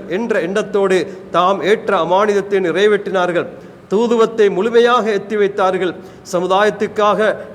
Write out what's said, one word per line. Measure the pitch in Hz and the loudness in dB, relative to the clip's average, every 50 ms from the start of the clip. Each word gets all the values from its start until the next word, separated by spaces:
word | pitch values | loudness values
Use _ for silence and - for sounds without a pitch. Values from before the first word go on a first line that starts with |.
| - 151 | -6 -6
என்ற | 165 196 240 226 220 196 | -4 -4 -2 -2 -2 -2
எண்ணத்தோடு | 160 170 196 214 196 202 196 202 196 190 185 180 156 - - - - - | -2 -2 -2 -4 -4 -2 -2 0 2 2 2 0 0 -2 -8 -16 -10 -2
தாம் | - 170 180 185 196 185 143 | 0 2 2 2 0 0 2
ஏற்ற | 180 214 - - - 202 | 0 0 0 0 0 0
அமானிதத்தை | 180 160 160 180 190 214 208 202 196 190 202 208 190 | 0 2 2 2 2 2 2 0 0 0 0 -2 0
நிறைவேற்றினார்கள். | 190 165 156 180 202 214 208 196 202 226 208 190 180 180 180 175 147 - - - - - - - - | 0 0 0 2 2 2 2 0 -2 -2 -2 -2 0 0 0 -2 -4 -4 -8 -16 -18 -20 -20 -18 -8
தூதுவத்தை | - 190 208 240 226 240 226 226 220 220 - 208 202 | -2 0 0 2 2 4 2 2 2 2 2 2 2
முழுமையாக | 180 180 202 240 233 233 240 240 247 247 202 220 | 2 0 -2 2 4 4 4 4 4 2 2 0
எத்தி | 208 196 202 202 220 | -2 -2 -4 -4 -2
வைத்தார்கள். | 208 202 190 202 208 190 190 190 185 190 175 151 - - - - - - - | 0 0 0 0 0 0 0 0 0 -2 -4 -6 -8 -14 -20 -20 -20 -12 -4
சமுதாயத்துக்காக | - 175 175 175 190 196 208 214 202 208 220 202 208 214 208 208 202 180 214 208 - - - - - | -4 -2 0 2 2 2 2 2 0 -2 -4 -4 -2 0 0 2 2 2 0 0 -2 -4 -8 -12 -8